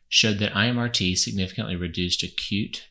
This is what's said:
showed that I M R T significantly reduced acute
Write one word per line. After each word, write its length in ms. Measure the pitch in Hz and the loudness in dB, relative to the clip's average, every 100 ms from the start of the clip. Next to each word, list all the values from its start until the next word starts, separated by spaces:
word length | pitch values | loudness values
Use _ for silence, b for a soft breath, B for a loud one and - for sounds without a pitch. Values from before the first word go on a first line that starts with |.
| _ | _
showed 320 | - 110 101 | 2 4 2
that 160 | 104 98 | 2 2
I 120 | 113 | 2
M 100 | 120 | 2
R 100 | 120 | 0
T 260 | 117 95 | 0 2
significantly 640 | 92 - 104 90 - 107 87 | 2 0 0 -2 -4 -4 -4
reduced 480 | 87 85 90 - | -4 -2 0 0
acute 640 | 90 - - 98 - - - | -2 -6 -2 -2 -2 -6 -14